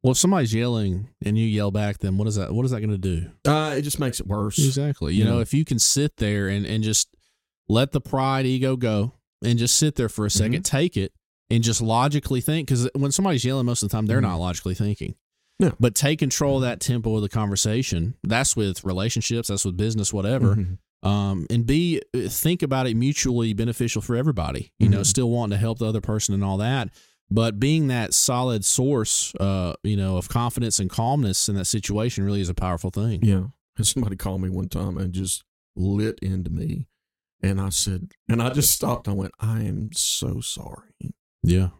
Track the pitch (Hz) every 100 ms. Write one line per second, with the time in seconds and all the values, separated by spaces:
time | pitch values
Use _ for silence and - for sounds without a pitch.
0 | 123 127 180 190 117 110 123 113 101 92
1 | 110 _ 101 110 113 104 101 101 104 98
2 | 98 95 107 104 95 104 127 120 107 101
3 | 95 85 87 - 143 151 156 143 147 -
4 | 135 - 95 104 104 123 139 135 147 139
5 | 73 95 113 120 117 147 160 117 - 139
6 | 147 - 107 104 98 101 98 110 110 107
7 | - _ _ _ _ _ - 110 135 139
8 | - 135 135 135 131 131 131 131 120 107
9 | 110 _ _ _ 117 117 120 - 156 -
10 | 117 - 104 - 107 147 190 139 170 -
11 | 95 _ _ _ _ 117 113 110 113 117
12 | 139 147 - 127 139 156 143 127 123 139
13 | 139 135 196 143 123 135 120 120 101 113
14 | 107 110 110 85 90 85 92 90 101 101
15 | - - _ _ _ _ 180 - 123 -
16 | 143 156 139 - 143 135 123 120 - 120
17 | 110 110 101 117 104 98 107 113 131 87
18 | 90 - 87 113 - - 101 90 95 92
19 | 110 117 - 117 - 98 101 90 107 110
20 | 101 104 98 131 107 104 92 92 _ _
21 | - 101 101 98 78 117 117 147 175 160
22 | - 127 98 - 160 180 143 131 127 113
23 | 131 147 135 120 117 104 117 113 117 110
24 | - 117 147 120 78 69 - _ 101 101
25 | 98 - 120 120 107 98 110 113 110 110
26 | - 107 - 98 98 95 110 135 110 _
27 | _ _ _ 104 113 101 135 160 143 123
28 | 107 - - 123 127 113 95 - 131 135
29 | 107 - - - 98 95 90 - - 101
30 | 95 90 - 120 120 - 117 - 92 -
31 | 117 147 110 90 - 98 92 110 - 104
32 | 120 - 98 101 90 85 92 87 95 98
33 | 113 104 110 95 104 - _ - 104 135
34 | 107 95 98 95 92 92 92 95 92 90
35 | 92 92 92 - _ _ _ - 95 101
36 | 110 - 95 92 92 - 160 156 - _
37 | _ _ _ _ 95 98 98 92 - 92
38 | 90 _ - 117 120 139 143 - - 120
39 | - 98 95 _ 107 110 - - 107 170
40 | - - - - - - - - _ _
41 | - - _ _ 82 92 92